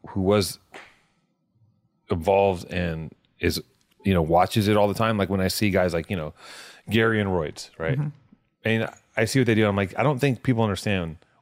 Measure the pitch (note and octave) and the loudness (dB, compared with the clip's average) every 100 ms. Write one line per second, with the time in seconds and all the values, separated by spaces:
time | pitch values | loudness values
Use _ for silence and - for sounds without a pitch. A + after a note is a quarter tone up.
0 | - G2 F#2 G#2 F2+ - _ - - _ | -10 -2 2 2 2 -6 _ -20 -20 _
1 | _ _ _ _ _ _ _ _ _ _ | _ _ _ _ _ _ _ _ _ _
2 | - F2+ F2+ G2 G2 F2 - F2+ F2 D#2+ | -6 -2 2 4 4 0 -6 -4 -4 -6
3 | D#2 - _ _ E2+ D#2+ - _ _ _ | -10 -16 _ _ -2 -2 -10 _ _ _
4 | G2 F2+ D#2 E2+ F#2+ A2+ G2+ G#2 G2+ F#2+ | 0 2 4 2 2 2 2 2 2 0
5 | A2+ G#2+ F#2 G2 F#2 - G#2+ F#2 F2+ E2+ | -2 0 -2 0 -2 0 0 2 0 -2
6 | D#2+ F#2+ D2+ - - - - - - A2 | -6 -8 -8 -14 -20 -20 -20 -20 -2 0
7 | A2+ A2 G2 F2+ D2 - - - D#2+ C3 | 2 0 0 -2 -4 -10 -18 -8 -4 -2
8 | D3 - _ _ _ _ A2 A2+ G#2+ - | -4 -10 _ _ _ _ -2 -2 -2 -10
9 | _ - A2 C3+ A#2+ G#2+ G#2 G2 F#2+ - | _ -2 0 2 4 4 4 2 -2 0
10 | B2+ C3 C#3+ A#2 - A2+ A2 F#2 G#2+ F#2+ | -2 0 0 0 -2 0 0 -2 -2 -2
11 | E2+ D#2 _ _ | -4 -10 _ _